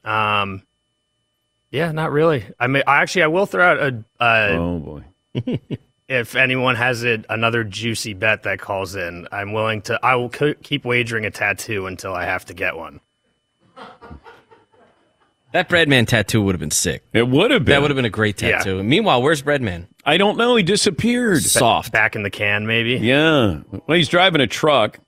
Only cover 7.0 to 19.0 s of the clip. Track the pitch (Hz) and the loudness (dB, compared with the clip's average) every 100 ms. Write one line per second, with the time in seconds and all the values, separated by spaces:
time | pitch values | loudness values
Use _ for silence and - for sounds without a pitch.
7 | 120 113 - 110 113 117 110 95 117 110 | -2 -2 -4 -2 0 0 -4 -6 -6 -4
8 | 113 95 110 107 101 98 - 98 95 95 | -8 -4 -2 0 -2 -6 -6 -6 -6 -8
9 | 85 87 85 101 101 107 110 107 - 113 | -8 -10 -12 -10 -6 -4 -2 -4 -4 -2
10 | 120 127 123 - 147 143 - 147 120 120 | 0 0 -2 -2 -4 -4 -6 -6 -2 -2
11 | 117 117 104 - 104 98 - 104 95 90 | 0 -4 -6 -4 -4 -4 -6 -6 -6 -10
12 | 98 90 87 92 - 90 92 82 80 73 | -8 -6 -4 -6 -8 -6 -6 -6 -14 -18
13 | _ _ _ _ _ _ _ 523 - - | _ _ _ _ _ _ _ -20 -20 -20
14 | 466 - 440 - _ 440 _ _ _ _ | -20 -20 -20 -20 _ -20 _ _ _ _
15 | _ _ _ _ _ - - 170 160 131 | _ _ _ _ _ -4 0 2 4 4
16 | 113 117 101 117 98 87 76 - 87 67 | 4 0 2 0 0 -2 -2 -2 -2 -6
17 | _ 107 123 135 226 262 117 143 147 135 | _ 0 2 2 4 2 4 2 2 0
18 | 120 101 107 104 - 90 87 95 101 170 | -2 0 -2 0 -2 0 0 -2 0 2